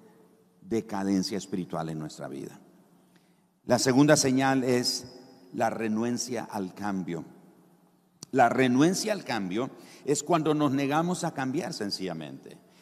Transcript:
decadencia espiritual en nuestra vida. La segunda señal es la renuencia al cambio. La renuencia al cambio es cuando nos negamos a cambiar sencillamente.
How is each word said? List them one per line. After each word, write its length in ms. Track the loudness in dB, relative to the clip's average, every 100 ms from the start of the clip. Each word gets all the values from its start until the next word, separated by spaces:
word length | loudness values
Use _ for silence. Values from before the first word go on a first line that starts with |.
| -20 -20 _ _ _ _
decadencia 800 | -4 -4 -2 -4 0 2 0 -4
espiritual 500 | -6 -6 -6 -6 -6
en 120 | -6
nuestra 260 | -8 -10 -12
vida. 320 | -10 -12 -16 -20 _ _ _ _ _ _ _ _ _
La 140 | 0 2
segunda 380 | 4 6 8 6
señal 480 | 4 2 2 2
es 560 | 2 2 0 -4 -8 -18 -20 -20 -12
la 180 | -2 -2
renuencia 720 | -2 -2 0 0 -2 -4 -8 -6
al 240 | -6 -6
cambio. 520 | -6 -6 -4 -4 -6 -8 -18 -20 -20 _ _ _ _ _ _ -2
La 160 | 4 4
renuencia 640 | 6 4 6 4 4 -2
al 100 | -4
cambio 480 | -4 -4 -4 -4 -4 -8 -20 -8
es 200 | -2 -2
cuando 280 | 2 2 2
nos 200 | 2 2
negamos 500 | 0 0 0 0 -2
a 100 | -6
cambiar 400 | -6 -4 -4 -6
sencillamente. 840 | -6 -6 -6 -6 -8 -10 -14 -18 -20 _ _